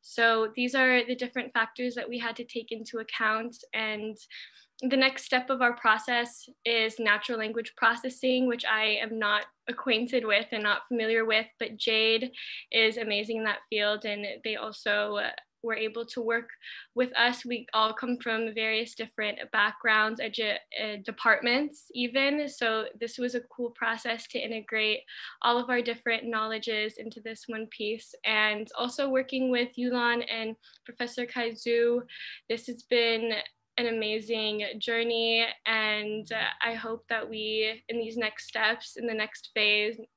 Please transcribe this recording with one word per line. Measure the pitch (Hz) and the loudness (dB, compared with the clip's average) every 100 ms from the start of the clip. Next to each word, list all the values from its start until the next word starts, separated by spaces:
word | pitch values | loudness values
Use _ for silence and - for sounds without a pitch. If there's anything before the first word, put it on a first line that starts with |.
So | - - 233 226 220 | -10 2 4 4 2
these | 220 247 269 | 0 0 4
are | 254 254 | 6 6
the | 233 254 | 2 -2
different | 247 254 247 | -4 -6 -2
factors | 233 226 - 247 233 | 0 -2 -2 -4 -4
that | - | -6
we | 240 | -6
had | 233 226 | -6 -6
to | |
take | 240 240 233 | -8 -8 -8
into | 226 220 233 | -10 -8 -8
account. | 220 - 220 220 233 233 - | -6 0 2 2 -2 -10 -8
And | 220 220 214 214 208 - - - - _ _ | -4 -2 -2 -6 -8 -14 -18 -18 -20 _ _
the | 254 269 | 0 4
next | 262 262 | 4 2
step | - 254 254 | 0 0 2
of | 262 | 4
our | 247 | 4
process | 240 233 220 - 240 240 - - - | 4 4 4 4 0 0 -6 -18 -8
is | - 233 220 220 | 0 2 2 0
natural | 220 208 208 233 | 2 2 2 -4
language | 214 220 226 - | -2 -4 -6 2
processing, | 226 233 262 254 262 254 254 | 2 4 -4 0 2 4 4
which | 240 | 2
I | - 220 220 214 | 2 2 2 2
am | 226 220 | -2 0
not | 208 208 - _ - | 2 2 0 _ -10
acquainted | 240 - 220 240 254 | -6 0 0 2 0
with | 220 208 226 | 4 2 2
and | 226 | -2
not | 208 208 - | 2 0 0
familiar | 240 220 226 | -2 2 2
with, | 226 214 226 _ | 4 2 0 _
but | 226 220 | -8 -4
Jade | - 220 220 226 254 - - - - | 0 4 4 4 0 -8 -12 -12 -2
is | 226 220 226 | 4 4 2
amazing | 220 208 208 226 | -2 -2 -2 -2
in | |
that | 220 202 - | -2 -2 -2
field, | 214 208 214 | 0 0 0
and | 214 208 208 - | -4 -6 -6 -8
they | 226 214 | -6 -6
also, | 220 208 226 208 104 202 | -6 -6 -2 0 0 -2
uh, | 214 - - _ | -4 -6 -16 _
were | 233 | -6
able | 220 220 220 | -4 -4 -6
to | 233 - | -8 -4
work | 226 233 233 - - - - | 0 -2 -2 -16 -16 -16 -8
with | - 247 - | -2 0 4
us. | 240 247 240 | 2 2 -4
We | 240 240 | -6 -2
all | 220 220 | 2 2
come | 220 247 240 | 0 -4 -4
from | 240 220 226 | -2 -2 -2
various | 220 220 220 226 | -2 -2 -2 -4
different | - 226 - 214 - - | -8 -10 -4 -4 -4 -4
backgrounds, | 220 208 214 233 220 214 220 | 2 2 2 2 4 4 0
edu-, | 220 208 220 - - - | -6 -2 -2 -2 -4 -6
uh, | 214 208 | -6 -6
departments | 190 214 - 285 240 247 294 - - | -10 0 4 6 6 4 2 -6 -12
even. | 240 247 247 277 294 294 | -2 0 4 2 2 -2
So | 285 233 220 214 208 | 0 2 2 -2 -6
this | 233 233 | -8 -2
was | 247 | -2
a | 247 | -2
cool | 240 - 240 | -6 -6 -6
process | 233 226 226 240 226 - | -2 -2 -2 -4 -6 -6
to | 233 | -6
integrate | 220 220 214 220 214 214 - - - - | -4 -6 -4 0 2 0 -4 -16 -14 -2
all | 233 240 | 2 2
of | 247 | 2
our | 247 | 0
different | 233 233 - 226 | 0 -2 -2 -2
knowledges | 226 226 220 220 233 214 214 214 | 0 -2 -2 -4 -4 -2 -2 -6
into | 220 220 | -14 -12
this | 220 226 - | -14 -14 -10
one | 220 220 | -8 -8
piece. | - 208 220 - - - | -6 -6 -4 -8 -6 0
And | 220 214 208 214 - | 2 2 0 -6 -4
also | 247 247 277 | -4 0 2
working | 262 262 262 254 | 2 0 0 2
with | 247 247 247 | 2 0 -2
Yulan | 247 247 240 233 - | 0 2 2 2 0
and | 226 220 226 - _ | -4 -4 -8 -16 _
Professor | - 233 240 240 | -20 -8 -6 -4
Kaizu, | 240 254 233 226 240 233 240 240 240 - - - _ | -6 -2 -4 -2 0 4 4 2 0 -14 -14 -16 _
this | 233 - | -6 -6
has | 240 | -12
been | - 240 233 226 226 214 - _ _ - | 0 4 4 2 0 -2 -6 _ _ -2
an | 240 | 0
amazing | 226 214 214 214 226 214 214 208 220 | 0 0 -2 -2 -2 0 -2 -4 -6
journey. | 226 226 233 226 226 226 226 - | -2 0 2 2 4 4 2 -2
And, | - 220 214 214 208 214 214 | -2 0 2 0 -2 -6 -6
uh, | 220 - - | -4 -4 -2
I | 233 | -2
hope | 226 226 226 _ | -2 -6 -8 _
that | 226 220 | -4 -4
we, | 220 214 214 214 226 _ | -6 -4 0 0 -2 _
in | 233 | -6
these | 226 226 | -4 -2
next | 220 - - | -4 -6 -10
steps, | 220 214 226 - - | 0 0 0 -6 -8
in | 233 | -4
the | |
next | 220 214 - - | -2 -4 -6 -6
phase | - 208 208 208 226 - | 2 4 4 2 -2 -14